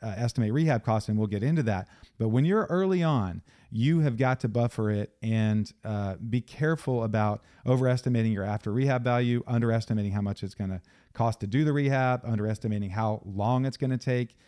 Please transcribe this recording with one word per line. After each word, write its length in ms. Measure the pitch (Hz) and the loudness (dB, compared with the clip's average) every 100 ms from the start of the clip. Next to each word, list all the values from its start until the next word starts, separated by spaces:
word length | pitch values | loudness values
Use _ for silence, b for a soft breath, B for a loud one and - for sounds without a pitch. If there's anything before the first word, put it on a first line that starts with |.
uh, 120 | 113 98 | -10 -4
estimate 380 | 117 - 107 | -2 0 0
rehab 280 | 135 160 117 | 2 2 2
costs, 280 | - 110 - | 2 0 0
and 80 | 107 | 0
we'll 100 | 107 | 0
get 140 | 101 | 0
into 200 | 123 160 | 0 2
that. 220 | 113 95 - B B B | 2 -2 -4 B B B
But 120 | 113 | 0
when 160 | 120 160 | 2 2
you're 180 | 214 | 2
early 380 | - 180 190 185 | 0 0 2 2
on, 400 | 165 135 92 90 - b b | 2 2 0 -6 -14 b b
you 300 | 113 131 165 | 0 2 4
have 160 | 151 113 | 2 2
got 240 | 131 127 | 0 0
to 80 | 117 | -2
buffer 420 | 120 120 - 107 | 0 -2 0 -2
it 240 | 104 104 _ | -2 -4 _
and, 480 | 110 110 107 107 101 - | -2 2 2 2 -2 -6
uh, 320 | 113 104 101 92 | -8 -4 -4 -6
be 240 | 113 120 | -4 -4
careful 640 | - - 156 160 - 123 | -4 -2 -2 0 -2 -2
about 380 | 113 110 107 104 - B 123 | 0 0 0 -2 -8 B 0
overestimating 640 | 127 127 123 131 117 113 | 2 4 2 0 2 2
your 120 | 101 | 0
after 280 | 98 107 110 | -2 -4 -2
rehab 320 | 113 139 127 | 0 2 0
value, 400 | 123 123 120 120 - | 2 2 2 0 0
underestimating 640 | 117 117 113 - 107 101 | 0 2 0 0 0 0
how 100 | 101 | 0
much 200 | 101 101 | -2 -4
it's 120 | 98 | -8
gonna 260 | - 95 92 - b b | -6 -6 -6 -10 b b
cost 280 | - 117 - | -2 -2 -2
to 60 | 101 | -2
do 160 | 127 | 0
the 100 | 151 | 2
rehab, 480 | 143 139 135 127 123 | 2 2 2 2 0
underestimating 640 | 120 110 107 110 110 104 101 | -2 -2 0 -2 -2 -2 -4
how 320 | 101 110 107 | -2 -2 -2
long 400 | 101 98 107 127 | -6 -4 0 0
it's 120 | 131 - | -2 -2
gonna 220 | 131 127 | -4 -2
take, 360 | - 123 120 _ | -2 -2 -2 _